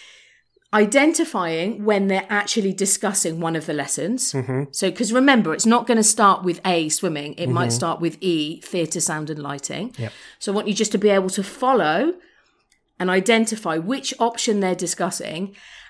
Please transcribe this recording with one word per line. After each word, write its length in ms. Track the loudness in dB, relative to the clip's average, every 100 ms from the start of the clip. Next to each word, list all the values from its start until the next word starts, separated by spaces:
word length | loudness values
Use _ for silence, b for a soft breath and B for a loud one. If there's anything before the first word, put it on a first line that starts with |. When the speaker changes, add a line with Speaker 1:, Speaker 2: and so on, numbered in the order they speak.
| B B B B B _ _
Speaker 1:
identifying 1080 | 2 4 4 4 4 0 -2 -2 -2 -2 -2
when 240 | 0 2 2
they're 200 | 0 0
actually 420 | -2 0 0 0
discussing 680 | 0 0 0 0 -2 -2 -2
one 160 | -2 -2
of 100 | -4
the 80 |
lessons. 600 | -4 -4 -4 -2 -2 -2
Speaker 2:
Mm-hmm. 300 | -2 -2 -2 -4
Speaker 1:
So, 200 | -2 -2
'cause 200 | 0 0
remember, 420 | 4 6 6 4
it's 120 | 2 4
not 220 | 4 4
gonna 160 | 2
start 400 | 4 4 4 4
with 180 | 0 -2 0
A, 240 | 0 0
swimming. 440 | -2 -2 -4 -6 -6
It 120 | -2
might 180 | 0 0
Speaker 2:
Mm-hmm. 60 | 0
Speaker 1:
start 260 | -2 -2
with 160 | -4 -2
E, 400 | -2 0 -2 -8
theatre, 400 | -6 -4 -4 -2
sound 280 | -4 -4 -6
and 100 | -8
lighting. 560 | -8 -8 -8 -8 -8 -8
Speaker 2:
Yep. 140 | -10 B B B
Speaker 1:
So 120 | -4
I 40 | -2
want 120 | -2
you 60 |
just 180 | 0 0
to 60 | 2
be 100 | 4
able 200 | 4 2
to 120 | -2
follow 680 | -6 -2 2 4 4 2 0 -2 b b b b b b _ -6
and 100 | 0
identify 680 | 2 4 4 2 -2 -4 -4
which 360 | -2 -4 -6 -2
option 400 | -2 0 -2 0
they're 160 | 0 0
discussing. 800 | -4 -4 -4 -4 -8 -8 -8 B B B B